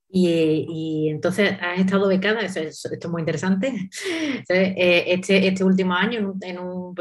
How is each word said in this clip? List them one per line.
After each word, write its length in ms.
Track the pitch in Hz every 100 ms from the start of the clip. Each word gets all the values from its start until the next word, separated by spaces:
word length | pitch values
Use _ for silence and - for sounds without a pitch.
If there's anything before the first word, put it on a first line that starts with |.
| _
Y, 560 | 190 180 165 160 156 131
y 400 | 160 160 156 156
entonces, 480 | 151 175 190 202 196
¿has 160 | 175 180
estado 260 | 190 196 202
becada? 340 | 190 202 220
Eso, 200 | 190 185
eso, 320 | 156 143 -
esto 160 | 156 170
es 20 |
muy 120 | 170
interesante. 460 | 160 156 185 190 269
<laughs> 600 | 220 190 - 381 330 302
Entonces, 460 | 247 - 180 190 185
eh, 280 | 180 175 -
este, 420 | 180 185 190 190
este 160 | 185
último 300 | 190 190 185
año 240 | 180 202 240
en 80 | 196
un, 120 | 190
en 160 | 185 180
un, 360 | 180 180 180 180